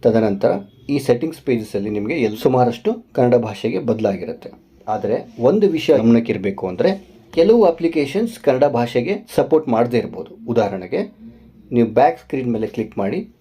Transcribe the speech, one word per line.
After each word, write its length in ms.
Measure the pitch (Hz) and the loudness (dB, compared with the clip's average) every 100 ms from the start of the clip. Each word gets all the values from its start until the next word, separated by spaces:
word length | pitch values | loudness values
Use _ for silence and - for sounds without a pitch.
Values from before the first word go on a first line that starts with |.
ತದನಂತರ 480 | 123 113 110 98 - 90 - _ - | 2 2 0 0 0 -2 -6 _ -6
ಈ 100 | 143 | -4
ಸೆಟ್ಟಿಂಗ್ಸ್ 420 | 139 120 160 156 | 0 0 0 -8
ಪೇಜಸಲ್ಲಿ 480 | - 117 107 104 101 | -4 -4 -2 -6 -4
ನಿಮಗೆ 260 | 104 104 160 | -6 -4 -2
ಎಲ್-, 220 | 110 107 | -2 0
ಸುಮಾರಷ್ಟು 560 | 143 127 120 117 208 226 - | 0 2 2 0 -4 -4 -6
ಕನ್ನಡ 240 | - 123 120 | 0 4 4
ಭಾಷೆಗೆ 440 | 110 98 - 92 | 0 -6 -4 -4
ಬದಲಾಗಿರುತ್ತೆ. 680 | - 113 107 95 - - - - _ _ - | -4 -2 0 -2 -8 -12 -14 -20 _ _ -8
ಆದರೆ 420 | 110 104 117 - - | -6 -2 -4 -6 0
ಒಂದು 300 | 120 202 202 | 2 4 2
ವಿಷಯ 280 | 160 - 143 | 0 2 4
ಗಮನಕ್ಕಿರಬೇಕು 680 | 113 117 117 101 98 98 95 | 6 4 2 -4 -4 -6 -8
ಅಂದರೆ 240 | 90 185 196 - - _ | -2 -2 -2 -10 -20 _
ಕೆಲವು 300 | - 180 233 | 0 4 6
ಅಪ್ಲಿಕೇಶನ್ಸ್ 760 | 190 170 165 160 139 196 233 - | 4 2 -2 -2 -2 -2 -4 -2
ಕನ್ನಡ 240 | - 127 | 0 2
ಭಾಷೆಗೆ 520 | 143 120 120 123 123 202 - - | 2 2 0 -2 -2 -6 -4 -2
ಸಪೋರ್ಟ್ 340 | 139 156 143 | 2 2 2
ಮಾಡದೇ 280 | 113 117 117 | 0 2 0
ಇರ್ಬೋದು. 340 | 101 - - - - | -4 -10 -16 -16 -4
ಉದಾಹರಣೆಗೆ 540 | 113 104 98 92 160 240 - - - - _ - | 0 0 -4 -6 -6 -6 -10 -20 -20 -20 _ -4
ನೀವು 160 | 120 113 | 0 2
ಬ್ಯಾಕ್ 320 | 107 147 - | 4 2 2
ಸ್ಕ್ರೀನ್ 320 | - 139 123 | -8 -6 -4
ಮೇಲೆ 160 | 110 107 | -4 -4
ಕ್ಲಿಕ್ 300 | - 104 - | -6 -8 -4
ಮಾಡಿ. 240 | 101 143 - _ | -4 -4 -8 _